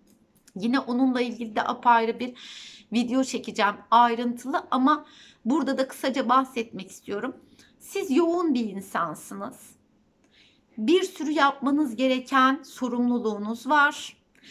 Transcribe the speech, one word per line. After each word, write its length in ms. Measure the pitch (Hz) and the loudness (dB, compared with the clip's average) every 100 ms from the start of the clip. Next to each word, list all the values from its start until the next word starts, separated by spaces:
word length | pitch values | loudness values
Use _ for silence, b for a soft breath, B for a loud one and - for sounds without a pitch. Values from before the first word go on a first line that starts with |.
| _ _ _ _ _ - | _ _ _ _ _ -6
Yine 240 | 220 269 | -2 0
onunla 420 | 269 240 262 254 | 0 0 2 2
ilgili 340 | 247 220 226 214 | -2 -4 -6 -4
de 80 | |
apayrı 560 | - 247 247 233 226 233 | -2 0 4 4 4 -2
bir 140 | 247 247 B B B B B | -6 -10 B B B B B
video 300 | 220 240 262 | -2 0 0
çekeceğim, 520 | 262 262 240 202 202 202 - | 0 -4 -8 0 0 0 2
ayrıntılı, 760 | 226 240 233 240 240 254 320 - | 4 6 4 -2 -4 -4 -6 -2
ama 340 | 262 262 302 B B B B 220 | 0 2 2 B B B B -2
burada 320 | 294 269 262 | 0 0 -2
da 100 | 262 | -2
kısaca 420 | - 285 262 220 | -2 -4 -2 2
bahsetmek 600 | 254 262 - 226 - 185 | 2 2 -4 -8 -10 -14
istiyorum. 440 | - - 202 240 - b b b b | -18 -10 -8 -8 -10 b b b b
Siz 320 | - 392 359 | -10 -8 0
yoğun 420 | 269 330 349 339 | 2 2 2 0
bir 100 | 247 | 0
insansınız. 1120 | 220 - - - 165 147 - 196 208 262 - _ _ _ _ _ b b b b b - | -2 -8 -8 -6 -6 -6 -14 -12 -12 -14 -20 _ _ _ _ _ b b b b b -6
Bir 260 | 220 359 | 2 2
sürü 280 | 381 - 302 | 2 -4 -4
yapmanız 640 | 311 277 269 254 285 294 220 | 2 2 2 0 2 0 2
gereken 680 | 262 254 254 269 262 277 | 2 2 0 4 4 2
sorumluluğunuz 1040 | - - 247 240 247 240 214 202 208 233 254 | -6 -8 -4 0 0 0 -2 -4 -6 -8 0
var 480 | 302 285 294 - - _ _ B | 2 2 0 -12 -18 _ _ B